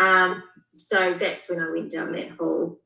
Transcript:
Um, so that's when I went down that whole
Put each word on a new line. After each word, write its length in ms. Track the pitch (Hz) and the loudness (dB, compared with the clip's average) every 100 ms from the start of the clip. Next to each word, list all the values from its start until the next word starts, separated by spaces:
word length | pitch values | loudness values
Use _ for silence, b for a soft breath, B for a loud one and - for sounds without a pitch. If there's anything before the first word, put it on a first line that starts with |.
Um, 420 | 190 185 180 185 - - _ | 4 6 4 0 -10 -20 _
so 420 | - - 196 185 | -2 2 2 2
that's 340 | 175 196 - - | 2 -2 -4 -6
when 120 | 170 | -4
I 80 | 160 | -4
went 220 | 165 - | -4 -6
down 180 | 160 - | -6 -6
that 180 | 170 170 | -6 -8
whole 480 | - 82 - 170 - | -4 -2 -2 -2 -6